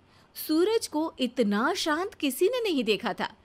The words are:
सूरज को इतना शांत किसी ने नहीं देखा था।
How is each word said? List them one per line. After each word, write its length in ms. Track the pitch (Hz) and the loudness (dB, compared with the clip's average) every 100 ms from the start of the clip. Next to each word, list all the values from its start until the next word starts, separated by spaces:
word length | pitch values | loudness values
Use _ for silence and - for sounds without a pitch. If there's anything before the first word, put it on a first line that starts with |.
| _ _ _ - | _ _ _ -10
सूरज 500 | - 311 381 453 - | -2 2 4 2 -2
को 260 | 302 320 - | -4 -4 -2
इतना 520 | 247 262 208 202 277 | -4 0 0 2 0
शांत 400 | 370 330 302 392 | 0 0 -2 -2
किसी 340 | - 285 254 370 | -4 -4 2 2
ने 120 | 508 | 2
नहीं 240 | 440 285 | 0 0
देखा 280 | 220 - 262 | 2 0 0
था। 220 | 311 - - | -4 -6 -8